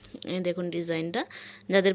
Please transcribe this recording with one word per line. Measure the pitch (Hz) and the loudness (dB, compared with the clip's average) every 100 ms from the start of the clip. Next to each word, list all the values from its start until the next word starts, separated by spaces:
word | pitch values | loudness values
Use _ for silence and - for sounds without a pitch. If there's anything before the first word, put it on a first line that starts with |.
| - - - | -16 -12 -6
এই | 185 180 | -2 0
দেখুন | 175 175 | -2 -2
ডিজাইনটা, | 170 165 165 165 214 359 - - - - | -2 -2 -2 -2 -2 -4 -8 -16 -12 2
যাদের | 196 190 | 4 6